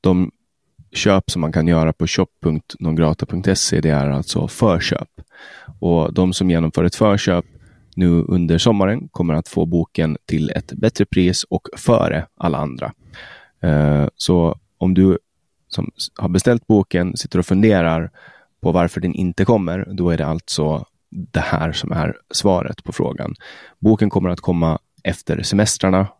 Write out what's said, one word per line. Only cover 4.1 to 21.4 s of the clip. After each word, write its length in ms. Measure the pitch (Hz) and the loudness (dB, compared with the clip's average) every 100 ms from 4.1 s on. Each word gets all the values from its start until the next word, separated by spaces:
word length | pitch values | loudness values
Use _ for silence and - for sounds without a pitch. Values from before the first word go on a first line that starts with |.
| 69 - - 78 | -2 -4 -4 -4
förköp. 640 | - - 85 - - - - - - - - - - | 0 2 2 0 -6 -6 -18 -20 -20 -20 -20 -20 -6
Och 340 | 87 85 80 | 0 2 2
de 200 | 85 92 | 2 0
som 160 | 90 92 | 2 0
genomför 340 | 82 82 82 | 2 0 0
ett 120 | 85 - | 0 2
förköp 500 | 110 101 - 87 - - - _ _ - | 2 2 2 0 -2 -14 -20 _ _ 0
nu 120 | 90 | 2
under 500 | 85 - 90 85 82 | 4 2 0 2 2
sommaren 520 | - 104 95 117 151 | 2 2 2 0 -6
kommer 220 | - 85 | -4 -2
att 140 | 78 - | -2 -2
få 180 | - 82 | -2 0
boken 520 | 85 82 - 80 76 - | 0 -2 -2 -2 -4 -4
till 240 | 78 78 | -4 -2
ett 220 | - - | -4 -8
bättre 340 | 67 110 - 101 | -2 -2 0 0
pris 380 | - 90 90 | 2 2 0
och 240 | - 90 - - | -4 -6 -6 -6
före 500 | - 117 85 78 - _ | 2 2 2 -2 -6 _
alla 200 | 82 71 | -4 -2
andra. 360 | 76 62 - - _ - - - _ _ | -6 -8 -10 -12 _ -20 -20 -20 _ _
Eh, 460 | 90 73 73 73 73 _ | 0 2 4 2 0 _
så 440 | - 90 82 - _ _ | 0 2 2 -2 _ _
om 160 | 92 | 0
du 240 | 92 95 92 _ _ _ _ _ | 4 4 2 _ _ _ _ _
som 240 | - - _ | -8 -8 _
s-, 100 | - - | -14 -6
har 140 | 87 | -2
beställt 380 | 90 123 120 _ | 0 0 0 _
boken 500 | 107 95 90 90 - | 2 2 -2 -4 -6
sitter 220 | - 90 | -4 -4
och 60 | 87 | 0
funderar 680 | 95 110 98 82 82 78 _ - - _ _ | 2 4 4 2 0 -4 _ -20 -20 _ _
på 100 | - | 0
varför 300 | 87 87 - | 0 0 -2
den 120 | 90 | -4
inte 320 | - 92 - 101 | -2 -4 0 2
kommer, 420 | 117 85 92 98 | 2 2 -6 -8
då 160 | 95 87 | -2 0
är 80 | 82 | 0
det 80 | 73 | -2
alltså 600 | 80 - - 76 78 - _ _ | -4 -6 -4 -2 -2 -8 _ _
det 300 | - 90 | -14 -6
här 320 | - | -4